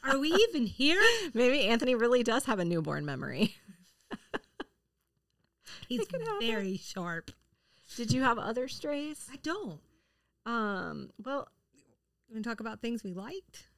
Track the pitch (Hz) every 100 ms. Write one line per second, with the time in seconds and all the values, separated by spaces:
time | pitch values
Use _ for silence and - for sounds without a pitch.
0 | 269 269 294 359 440 320 226 - 277 359
1 | 440 466 359 226 247 285 202 233 254 247
2 | 240 247 233 226 269 214 170 170 151 147
3 | 147 135 135 131 220 - - - _ _
4 | _ - _ - _ _ - _ _ _
5 | _ _ _ _ _ _ - - - 247
6 | 440 269 453 403 233 220 196 190 - -
7 | 175 165 - - _ _ _ _ _ -
8 | 233 247 262 240 202 233 262 - 302 285
9 | 294 302 - 269 302 370 311 151 _ _
10 | _ _ _ _ 226 233 214 196 175 151
11 | 135 - 226 277 - _ _ _ _ _
12 | _ _ _ 220 220 220 220 214 233 233
13 | 196 180 208 381 _ - -